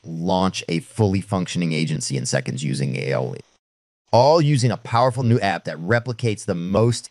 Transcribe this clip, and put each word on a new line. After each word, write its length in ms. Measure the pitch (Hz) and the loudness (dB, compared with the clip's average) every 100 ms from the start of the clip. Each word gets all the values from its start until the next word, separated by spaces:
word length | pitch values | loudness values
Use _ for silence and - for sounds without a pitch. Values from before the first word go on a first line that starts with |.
launch 580 | 80 82 87 92 95 - - | -14 -6 0 2 2 -2 -4
a 120 | 85 | -4
fully 400 | - - 104 95 | -4 0 2 2
functioning 520 | - 95 90 85 85 | -2 -2 -2 -2 -2
agency 440 | 78 80 76 - 67 | 0 -2 -2 -4 -6
in 100 | - | -2
seconds 360 | - 131 65 | -4 -4 -6
using 340 | 143 69 69 - | -4 -4 -4 -4
A 160 | 50 | -4
I 40 | 67 | -2
only. 240 | 64 - - _ _ _ _ _ _ | -4 -8 -16 _ _ _ _ _ _
All 280 | 113 135 170 | 4 6 6
using 300 | 147 143 123 | 4 4 2
a 60 | 92 | 0
powerful 460 | - 120 127 127 | -2 2 2 2
new 180 | 113 120 | 2 2
app 240 | 98 85 | 2 -2
that 140 | - 78 | -6 -8
replicates 680 | 87 117 120 117 117 101 | 0 0 0 -4 -4 -4
the 100 | - | -4
most 560 | 87 87 101 117 117 - | -4 0 2 2 0 -6